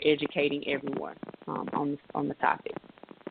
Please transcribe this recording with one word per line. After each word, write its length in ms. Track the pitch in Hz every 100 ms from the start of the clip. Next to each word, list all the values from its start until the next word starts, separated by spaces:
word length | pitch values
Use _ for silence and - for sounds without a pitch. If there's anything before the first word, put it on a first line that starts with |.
educating 580 | 151 143 147 143 143 143 -
everyone, 480 | 139 139 139 - - - - -
um, 200 | - -
on 180 | - 143
the, 80 | 143 -
on 140 | - 143
the 60 |
topic. 420 | 147 - - - - - - - - -